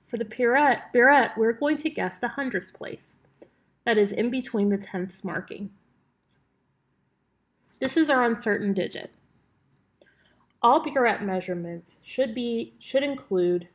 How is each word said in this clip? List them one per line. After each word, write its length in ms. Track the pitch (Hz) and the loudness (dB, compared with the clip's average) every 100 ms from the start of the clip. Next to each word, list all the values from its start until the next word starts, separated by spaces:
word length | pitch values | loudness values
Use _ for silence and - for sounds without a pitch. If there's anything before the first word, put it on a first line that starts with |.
| _ | _
For 100 | 226 | -8
the 80 | 220 | -8
burette, 640 | - 247 254 294 247 - | -2 2 4 4 2 0
burette, 460 | 247 247 285 233 - | 4 8 6 4 0
we're 160 | 226 | 0
going 240 | 233 285 294 | 0 0 0
to 120 | 311 | -2
guess 280 | - 180 - | -4 -6 -4
the 120 | 240 | -8
hundredths 420 | - 269 208 - | -4 -4 -4 -8
place, 480 | - - - - - _ _ - _ _ _ | -14 -14 -12 -16 -20 _ _ -20 _ _ _
that 160 | - 214 | 0 2
is 120 | 202 | 2
in 200 | 202 233 | 2 -2
between 380 | 262 254 220 202 | -2 -4 0 2
the 80 | 202 | 0
tenths 440 | 202 190 185 - | -2 -6 -6 -8
marking. 460 | 190 156 - - 202 _ _ _ _ _ _ _ _ _ _ _ _ _ _ _ _ _ _ _ _ _ | -10 -10 -10 -12 -14 _ _ _ _ _ _ _ _ _ _ _ _ _ _ _ _ _ _ _ _ _
This 160 | 262 330 | -2 2
is 140 | 311 | 4
our 140 | 269 | 4
uncertain 500 | 240 226 - 202 202 | 4 0 0 0 0
digit. 380 | 196 170 - - _ _ _ _ _ _ _ _ _ _ _ _ _ _ _ | 0 -2 -6 -14 _ _ _ _ _ _ _ _ _ _ _ _ _ _ _
All 200 | 233 285 | 4 4
burette 400 | 311 269 240 202 | 2 0 0 0
measurements 760 | 202 185 180 180 170 170 - - | -2 -4 -4 -8 -8 -12 -14 -20
should 300 | - - 262 | -16 -4 -4
be, 400 | 220 240 233 - _ | -2 -4 -4 -6 _
should 240 | - 262 | -4 -2
include 640 | 285 277 - 185 180 175 175 | -2 -6 -4 0 2 0 -2